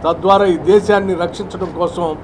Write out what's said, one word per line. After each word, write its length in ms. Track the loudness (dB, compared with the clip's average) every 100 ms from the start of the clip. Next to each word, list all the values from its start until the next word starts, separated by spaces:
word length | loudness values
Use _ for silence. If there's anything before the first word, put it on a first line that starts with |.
తద్వారా 420 | -2 -2 2 4 4
ఈ 120 | 0
దేశాన్ని 560 | 4 4 4 0 2
రక్షించడం 580 | -2 -4 -6 -12 -8 -10
కోసం 460 | -4 -4 -2 -4 -6